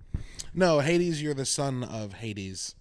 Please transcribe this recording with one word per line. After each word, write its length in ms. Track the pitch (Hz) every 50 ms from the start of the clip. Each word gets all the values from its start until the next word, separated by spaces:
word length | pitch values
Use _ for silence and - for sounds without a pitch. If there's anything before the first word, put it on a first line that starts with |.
| - - - - - - - - - - -
No, 260 | 170 185 175 156 147
Hades, 420 | 135 156 175 175 175 175 160 147 151
you're 100 | 151 143
the 120 | 135 131
son 380 | - - - 143 139 131 123 123
of 300 | - 101 110 107 101 98
Hades, 640 | - 117 110 101 101 98 95 95 - - - - -